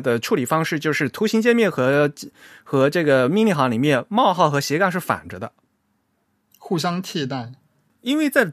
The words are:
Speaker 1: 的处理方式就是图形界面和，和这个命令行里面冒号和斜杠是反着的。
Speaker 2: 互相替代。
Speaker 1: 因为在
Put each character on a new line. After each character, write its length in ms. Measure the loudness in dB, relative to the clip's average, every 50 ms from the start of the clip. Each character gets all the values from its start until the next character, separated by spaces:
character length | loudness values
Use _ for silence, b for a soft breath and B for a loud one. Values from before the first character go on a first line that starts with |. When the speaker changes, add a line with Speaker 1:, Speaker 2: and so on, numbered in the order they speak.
Speaker 1:
的 200 | 0 0 0 0
处 160 | -2 -2 -2
理 100 | -2 0
方 180 | 0 0 0 0
式 140 | -2 -4 -4
就 140 | -2 -2
是 160 | -2 -2 -2 -4
图 180 | -2 -2 -2
形 160 | 0 0 2
界 100 | 2 2
面 160 | 2 2 2 0
和， 400 | 0 0 2 2 4 2 2 0 -2 -6 -16 -18 B B B B B B
和 260 | B B 2 2 2 2
这 140 | 2 2
个 260 | 2 4 4 4 4 2
命 160 | 2 2 2
令 80 | 2
行 160 | 2 2 0 0
里 80 | 0
面 280 | 0 2 2 2 0 0 -2
冒 240 | 0 2 2 2
号 160 | 2 2 2 2
和 120 | 2 0
斜 180 | -2 -2 0 0
杠 140 | 0 0
是 80 | -2 -2
反 260 | -2 -4 -4 -4 -6
着 140 | -12 -14 -12
的。 100 | -12 -14 _ _ _ _ _ _ _ _ _ _ _ _ _ _ _ _ _ _ _ _ _ _
Speaker 2:
互 180 | -8 -4 -4 -2
相 240 | -2 -2 -4 -4
替 240 | -6 -8 -6 -6 -6
代。 240 | -6 -6 -8 -10 -12 -16 _ _ _ _ _ _ _ _ _
Speaker 1:
因 140 | -4 -2 -2
为 140 | 0 0 0
在 220 | 2 0 0 0